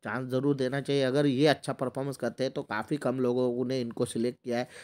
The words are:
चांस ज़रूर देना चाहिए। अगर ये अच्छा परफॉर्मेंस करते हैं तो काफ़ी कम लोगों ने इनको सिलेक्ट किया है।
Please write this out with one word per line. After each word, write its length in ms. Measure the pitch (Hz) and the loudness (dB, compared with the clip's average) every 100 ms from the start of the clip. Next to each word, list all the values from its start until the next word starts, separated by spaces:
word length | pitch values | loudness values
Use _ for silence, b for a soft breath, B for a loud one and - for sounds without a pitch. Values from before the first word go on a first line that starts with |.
चांस 260 | 107 117 127 | -6 -6 -2
ज़रूर 260 | 131 143 139 | 0 2 2
देना 260 | 127 139 | 0 -2
चाहिए। 220 | 135 139 | 0 2
अगर 220 | 131 139 147 | 2 4 4
ये 220 | 127 151 | 6 4
अच्छा 260 | 131 - | 4 0
परफॉर्मेंस 440 | 127 123 131 139 131 | -4 -4 -4 -6 -4
करते 260 | 120 113 | -4 -2
हैं 100 | 131 | -4
तो 100 | 143 | -4
काफ़ी 340 | 139 107 110 147 | -6 -6 -2 -2
कम 220 | 131 131 | 0 2
लोगों 460 | 123 123 127 120 127 | 2 2 2 0 -2
ने 160 | 131 | -2
इनको 240 | 117 127 123 | -4 -2 -2
सिलेक्ट 340 | 117 120 117 | 0 -2 -2
किया 160 | 123 120 | -4 -4
है। 80 | 127 B | -4 B